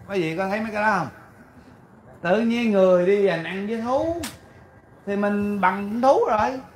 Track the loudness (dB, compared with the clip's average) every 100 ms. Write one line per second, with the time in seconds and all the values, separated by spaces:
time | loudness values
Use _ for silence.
0 | -8 -4 -2 -2 -4 -4 -4 -2 0 0
1 | -2 -10 -20 -20 -20 -20 -20 -20 -20 -20
2 | -20 -6 -2 0 0 0 2 4 6 6
3 | 4 4 2 0 -4 -8 -6 -6 -2 -2
4 | -2 -4 -8 -14 -20 -20 -20 -20 -20 -14
5 | -6 -2 0 -2 -2 0 0 0 -4 0
6 | 4 4 2 0 -2 -4 -12